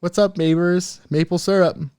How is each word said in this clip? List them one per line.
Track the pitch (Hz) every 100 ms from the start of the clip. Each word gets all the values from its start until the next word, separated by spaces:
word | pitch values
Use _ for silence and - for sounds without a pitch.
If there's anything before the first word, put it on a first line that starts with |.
What's | 175 180
up, | 202 190
neighbors? | 160 160 175 180 175 - _
Maple | 151 165 175
syrup. | - 196 175
I'm | - 147